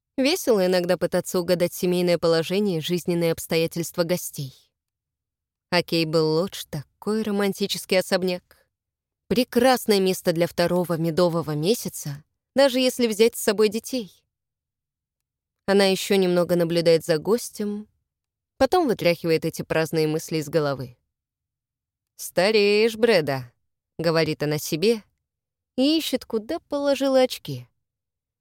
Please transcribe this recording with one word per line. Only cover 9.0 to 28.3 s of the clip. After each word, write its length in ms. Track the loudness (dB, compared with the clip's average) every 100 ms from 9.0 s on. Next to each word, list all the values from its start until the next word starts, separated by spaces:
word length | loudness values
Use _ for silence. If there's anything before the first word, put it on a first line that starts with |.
| _ _ _
Прекрасное 720 | -2 0 2 4 4 4 2
место 320 | 2 0 -2
для 140 | 0 -2
второго 500 | 0 0 0 0 -2
медового 560 | -2 2 2 0 -4
месяца, 720 | -2 0 -2 -4 -10 -12 -12 -18 _ _
даже 260 | 2 2 4
если 260 | 0 2 -2
взять 300 | 4 2 2
с 60 |
собой 260 | -2 2 2
детей. 440 | 0 -8 -8 -8 _ _ _ _ _ _ _ _ _ _ _ _ _ _ _ 0
Она 140 | 4
ещё 320 | 4 2 0 2
немного 400 | 2 2 2 2
наблюдает 480 | 2 2 4 2
за 140 | 2 -2
гостем, 680 | 0 -2 -2 -8 -6 -6 -12 _ _ _ _ _ _ _
потом 320 | 2 2 2
вытряхивает 560 | 0 0 0 0 0
эти 180 | -2 -6
праздные 460 | -4 -2 0 0 0
мысли 300 | -2 -4 -6
из 100 | -2
головы. 480 | -2 0 -4 -10 -16 _ _ _ _ _ _ _ _ _ _ _ _
«Стареешь, 800 | -8 -2 2 2 2 2 2 2
Брэда», — 560 | 2 2 2 -4 -8 _ _ _ _ -4
говорит 420 | 0 2 0 -2
она 160 | -2 -4
себе, 460 | -4 0 0 0 -4 _ _ _ _ _ _ -2
и 200 | 0 2
ищет, 280 | -2 -6
куда 340 | -4 -8 -6 -10
положила 600 | -6 -2 0 0 2 4
очки, 480 | 4 0 -10 -12 -12 _ _ _ _ _ _